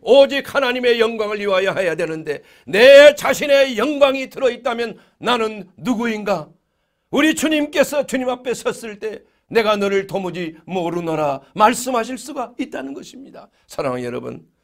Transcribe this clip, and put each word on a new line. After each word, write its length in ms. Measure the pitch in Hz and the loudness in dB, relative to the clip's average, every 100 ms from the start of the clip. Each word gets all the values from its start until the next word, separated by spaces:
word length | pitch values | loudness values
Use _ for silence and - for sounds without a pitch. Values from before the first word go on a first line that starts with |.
오직 540 | - 269 277 277 277 | 4 6 6 2 -4
하나님의 460 | 277 254 254 247 233 | -2 -2 0 0 2
영광을 380 | 220 226 208 214 | 0 -2 -6 -4
위하여 340 | 202 190 190 | -2 0 0
해야 220 | 180 185 | 0 -2
되는데, 480 | 160 160 160 151 143 - _ - | -2 -4 -6 -8 -10 -12 _ -2
내 480 | 185 254 277 294 | 6 10 12 10
자신의 640 | 285 240 254 294 277 269 220 | 6 0 -2 2 2 2 0
영광이 520 | 254 285 277 269 262 | -2 2 2 2 -6
들어있다면 680 | 214 262 240 247 233 233 - _ _ | -4 -4 -2 -4 -4 -6 -10 _ _
나는 520 | 190 240 220 214 175 - | -4 -2 -2 -8 -16 -10
누구인가? 720 | 185 220 233 214 208 180 147 _ _ _ _ _ _ | -6 -2 -2 -4 -4 -6 -6 _ _ _ _ _ _
우리 240 | 233 311 | 0 0
주님께서 720 | 311 320 302 294 302 269 285 269 | 0 -2 -2 0 0 0 -2 -4
주님 220 | 269 254 | -4 -4
앞에 260 | 247 254 | -6 -6
섰을 440 | 220 247 - 233 202 | -6 -6 -8 -12 -12
때 240 | 220 - - _ _ | -12 -12 -18 _ _
"내가 280 | 214 214 208 | 0 0 0
너를 300 | 202 196 - | 0 -2 -2
도무지 500 | 196 180 165 165 - | -6 -6 -8 -10 -12
모르노라" 800 | - 185 170 170 170 156 147 135 - | -10 -6 -4 -4 -4 -2 -2 -4 -8
말씀하실 640 | - 214 233 247 247 226 254 | 2 2 2 -2 -4 -4 -8
수가 380 | - 294 226 - | -12 -12 -10 -10
있다는 360 | 269 - 269 | -10 -10 -12
것입니다. 560 | 277 - - 269 - 117 _ _ | -14 -16 -20 -20 -20 -20 _ _
사랑하는 360 | - 143 127 | -8 -6 -6
여러분, 440 | 123 123 123 123 - _ | -6 -8 -10 -14 -18 _